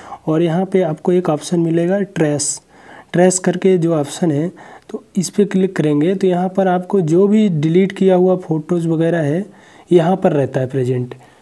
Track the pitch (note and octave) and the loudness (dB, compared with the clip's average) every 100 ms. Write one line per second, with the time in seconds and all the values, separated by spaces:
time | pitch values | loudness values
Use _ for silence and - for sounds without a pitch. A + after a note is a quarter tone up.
0 | - - - D#3 E3+ E3 F#3+ F#3+ E3 D#3 | -20 -10 -2 0 0 0 0 0 0 -2
1 | - F3+ F3+ - - F3 E3 E3 F3 G3+ | 0 0 0 -4 -2 -2 0 0 0 -2
2 | G3 - D3+ C#3+ - - - - - - | -4 -2 0 0 -4 -8 -14 -20 -20 -20
3 | - E3+ F#3 F3+ - F3 F#3+ F#3 E3 D#3+ | -6 2 2 2 -2 0 2 2 2 0
4 | C#3+ - E3+ C#3+ E3+ - - - - - | -4 -2 -2 0 -4 -8 -20 -20 -16 -16
5 | - G3+ E3+ - G3 F#3+ F#3 F#3 D3+ D3 | -8 -6 -4 0 0 0 -2 0 0 0
6 | E3 F#3+ F#3+ F3 F#3 F#3 F#3+ F3+ F3+ G3+ | 0 0 0 0 -2 0 0 0 -2 -2
7 | D#3 E3+ G3+ G#3+ G#3 D#3 D#3 F3 F#3+ F#3+ | 2 2 4 2 2 0 0 2 0 2
8 | F#3+ F3+ F#3 F#3 F#3 D#3+ D#3 F3 E3 D#3+ | 2 4 2 0 -2 -6 -2 -4 -2 0
9 | E3 E3+ C#3+ E3 G#3+ - - - - F3 | 0 0 -2 -4 -6 -14 -20 -20 0 2
10 | E3 F#3 - D3 C3 C3+ B2+ C3+ B2+ B2+ | 2 0 0 0 -2 -2 -4 -2 -2 -2
11 | B2+ - - _ | -4 -10 -20 _